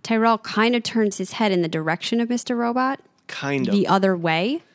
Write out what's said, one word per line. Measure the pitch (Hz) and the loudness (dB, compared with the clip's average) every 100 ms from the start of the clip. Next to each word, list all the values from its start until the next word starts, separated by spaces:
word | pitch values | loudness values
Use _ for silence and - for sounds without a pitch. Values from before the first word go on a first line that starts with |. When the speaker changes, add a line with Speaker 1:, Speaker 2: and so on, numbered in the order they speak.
Speaker 1:
Tyrell | - 226 226 220 | -2 2 2 0
kind | - 208 233 | -2 0 2
of | 240 | 2
turns | - 233 214 - | 0 0 0 0
his | 185 | -6
head | - 214 | -2 0
in | 180 | 2
the | 160 | 0
direction | 165 156 170 - 233 | -2 -2 -2 -2 -2
of | 233 | 0
Mister | 247 - 240 | -2 -2 -2
Robot. | 233 247 262 277 _ _ - | -2 0 -2 -4 _ _ -16
Speaker 2:
Kind | - 139 139 131 | -8 -2 -2 2
of. | |
Speaker 1:
The | 202 - | 2 4
other | 190 190 180 | 4 2 2
way. | 165 160 208 320 - | 0 0 0 -4 -8